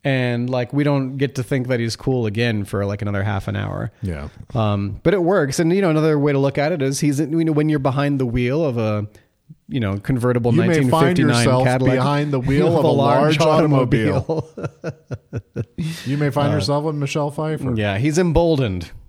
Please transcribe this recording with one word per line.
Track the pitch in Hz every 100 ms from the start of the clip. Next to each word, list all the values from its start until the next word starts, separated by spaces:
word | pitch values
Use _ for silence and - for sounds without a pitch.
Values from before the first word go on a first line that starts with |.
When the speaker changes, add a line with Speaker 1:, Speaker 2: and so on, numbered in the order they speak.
| 143
Speaker 1:
And, | 131 123 120 123
like, | 127 120
we | 139
don't | 147 139 131 135
get | 139 -
to |
think | 120 139 123
that | 123
he's | 117 -
cool | - 127 110
again | 101 120 107 98
for, | 98 101
like, | 101
another | 104 101
half | 104 101 98
an | 101
hour. | 101 95 110 _
Speaker 2:
Yeah. | 98 76 71 - -
Speaker 1:
Um, | 120 107 101 101 101
but | 165
it | 190
works. | 170 196 147 139
And, | 165
you | 190
know, | 190
another | 156 156 151
way | 147
to | 139
look | 139 139
at | 143
it | 175
is | 135 139
he's, | 147 139
you | 147 165 160
know, |
when | 151 151
you're | 151
behind | 135 135 143 139
the | 127
wheel | 120 123 143 156
of | 113
a, | 107 107 104 - _ _ _ - -
you | 139
know, | 104 101
convertible | - 131 123 123 120
Speaker 2:
You | 131
may | 175
find | 160 127
Speaker 1:
nineteen | 160 165
fifty-nine | 175 151 120 120
Speaker 2:
yourself | 127
Speaker 1:
Cadillac | 127 127 127 131
Speaker 2:
behind | 135 143 147
the | 139
wheel | 127 139 175
Speaker 1:
<laughs> | 165
of |
Speaker 2:
of | 156
Speaker 1:
a |
Speaker 2:
a |
large | 139 139 143 151 156
Speaker 1:
large |
Speaker 2:
automobile. | 160 156 151 139 123 135 110 101 -
Speaker 1:
automobile. | 156 - - 170 - 165 - _ 131 _ 117 - - - -
<laughs> | 160 165 120
Speaker 2:
You | 147
may | 147
find | 143 143
Speaker 1:
Uh, | 147
Speaker 2:
yourself | 143 143
with | 156 147
Michelle | 139 160 147
Pfeiffer. | 139 156 151 135 113
Speaker 1:
yeah, | 104 98
he's | 147 156
emboldened | 180 156 170 151 120 92 85 -